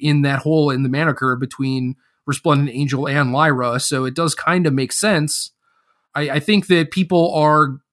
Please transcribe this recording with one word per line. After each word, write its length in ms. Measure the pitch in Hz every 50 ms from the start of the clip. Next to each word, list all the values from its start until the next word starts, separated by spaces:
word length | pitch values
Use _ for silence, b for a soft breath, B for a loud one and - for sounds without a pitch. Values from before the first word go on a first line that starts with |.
in 220 | 147 151 147 147
that 160 | 143 143 139 135
hole 320 | - 151 160 160 147 143
in 140 | 127 131 135
the 40 | 127
mana 240 | 131 143 165 156
curve 260 | 131 - 135 127 123 123
between 560 | 135 - - - 135 135 131 131 127 127 135 - _ _ _ _ _
Resplendent 460 | 143 139 - - 165 147 139 143 135
Angel 360 | 113 135 143 131 135 131 147
and 240 | 147 139 147 139 123
Lyra, 480 | 127 143 160 156 135 127 123 120 117 131
so 280 | - - 147 131 131
it 80 | 127 131
does 200 | 165 170 151 -
kind 320 | - - 160 180 180 170
of 60 | 151
make 180 | 135 135 135 -
sense. 600 | - - 202 214 196 156 151 151 - - - - _ _ _ _ _ _ _ _ _ _ _ _ -
I, 160 | 143 151 139
I 100 | 135 147
think 280 | - - 214 202 185 -
that 220 | 180 170 160 160
people 440 | - 185 185 175 185 170 165 170 -
are 420 | 156 151 151 151 151 151 139 131 139 - _